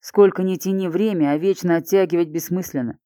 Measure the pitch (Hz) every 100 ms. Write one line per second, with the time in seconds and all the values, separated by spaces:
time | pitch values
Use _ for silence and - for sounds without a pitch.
0 | - - 196 190 185 185 185 190 185 170
1 | 220 190 143 147 185 185 175 165 - 196
2 | 185 170 170 156 156 180 175 143 120 -